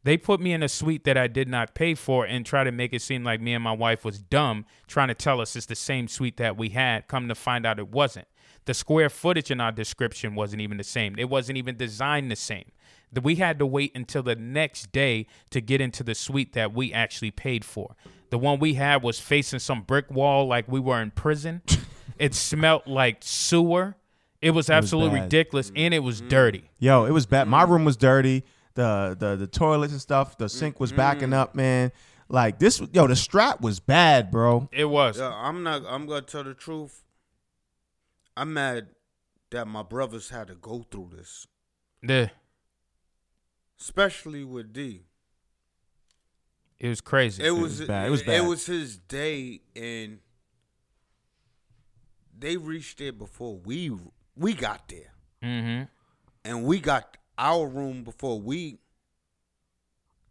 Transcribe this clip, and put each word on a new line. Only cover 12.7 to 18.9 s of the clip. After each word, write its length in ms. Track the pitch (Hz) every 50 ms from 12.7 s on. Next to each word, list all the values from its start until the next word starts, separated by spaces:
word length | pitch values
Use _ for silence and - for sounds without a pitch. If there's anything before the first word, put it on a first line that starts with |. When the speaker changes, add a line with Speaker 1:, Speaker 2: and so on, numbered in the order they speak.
| _ _ _ _ _ _ _ _ -
Speaker 1:
The, 80 | 131
we 160 | 123 147 160
had 240 | 170 185 170 160 139
to 60 | 143
wait 260 | 131 135 143 143 139 -
until 300 | 127 120 - - 139 123
the 100 | 123 113
next 560 | 113 113 120 135 151 160 143 - - - -
day 380 | - 135 139 131 117 110 110 _ _ - _ _
to 100 | - 131
get 200 | 110 110 135 135
into 220 | 135 123 - - 123
the 140 | 117 110
suite 360 | - - - 135 139 127 - -
that 180 | 120 110 104 107
we 180 | 123 131 120 -
actually 380 | 117 113 - - - 117 107
paid 340 | - - - 135 127 113 -
for. 300 | - - 107 92 - - _ _ - - - _ -
The 80 | 120 117
one 200 | 127 143 143 139
we 160 | 151 156 143
had 300 | 131 139 143